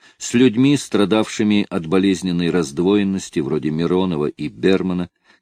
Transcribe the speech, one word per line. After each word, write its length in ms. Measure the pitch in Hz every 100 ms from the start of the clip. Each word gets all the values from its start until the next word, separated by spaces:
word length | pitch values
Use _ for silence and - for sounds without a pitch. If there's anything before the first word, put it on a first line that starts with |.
| _ _
с 160 | -
людьми, 420 | 120 127 107 135 143
страдавшими 880 | - 101 101 110 110 - 107 104 -
от 180 | 92 80
болезненной 600 | 95 98 92 92 87 87
раздвоенности 920 | 87 73 71 87 104 98 95 - 87
вроде 320 | 69 76 73
Миронова 540 | 78 85 90 95 78 73
и 240 | - 147
Бермана, 600 | 104 90 95 90 90 87 _ _ _